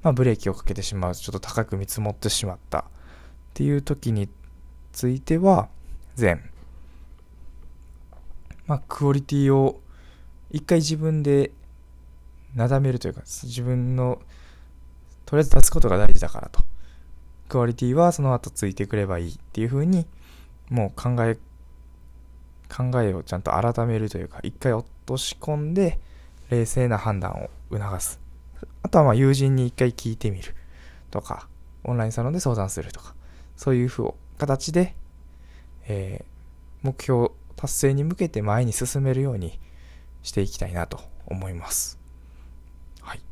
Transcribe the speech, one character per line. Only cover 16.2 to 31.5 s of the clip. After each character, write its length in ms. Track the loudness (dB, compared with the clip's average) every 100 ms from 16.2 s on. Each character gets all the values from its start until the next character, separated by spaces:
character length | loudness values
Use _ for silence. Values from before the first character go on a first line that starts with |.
だ 80 | 12
か 120 | -4
ら 80 | -2
と。 140 | 4 4 2 -10 -18 -20 -20 -20 -20 -6
ク 100 | -2
オ 80 | -2
リ 80 |
テ 120 | -2 -2
ィ 80 |
は 180 | 2 2
そ 100 | 2
の 120 | -2
後 160 | -2 -6
つ 160 | -6 -6
い 80 |
て 120 | -4 -4
く 100 | -4
れ 100 | -2
ば 120 | -4
い 120 | -6
い 20 |
っ 60 | -10 -12
て 80 | -6
い 40 |
う 40 | -4
風 180 | -2 0
に、 200 | 0 -2 -12 -20 -20 -20 -20 -6
も 220 | -4 -4 -4
う 40 |
考 100 | -4 -2
え、 140 | -2 -2 -10 -20 -20 -20 -20 -20 -20 -20 -20 -20 -20 -20 -18
考 340 | -6 -2 0
え 120 | -2
を 80 | -2
ち 100 | -6
ゃ 60 | -6
ん 40 |
と 100 | -4
改 340 | -2 -2 -2 -2
め 120 | -2
る 120 | -4
と 80 | -8
い 40 |
う 40 | -12
か、 120 | -10
一 120 | -12 -4
回 140 | -2
落 160 | -2 -6 -18 -8
と 100 | -8
し 200 | -8 -10
込 160 | -8 -6
ん 180 | -4
で、 240 | -2 0 -2 -8 -20 -20 -20 -4
冷 140 | -2
静 240 | 0 0 0
な 100 | -2
判 220 | -2 -4
断 120 | -6
を 180 | -8 -12 -16 -10
促 300 | -8 -8 -8
す。 200 | -10 -12 -20 -20 -20 -20 -18 -12
あ 60 | 2
と 100 | 4
は 60 |
ま 60 | 6
あ 40 |
友 200 | 6 4
人 200 | 4 2
に 120 | 0 -2
一 60 | 0
回 160 | -2
聞 200 | -2 -10
い 40 | -6
て 140 | -6
み 100 | -6
る 140 | -10 -14 -14 -20 -20 -20 -10
と 100 | -10
か、 260 | -8 -14 -14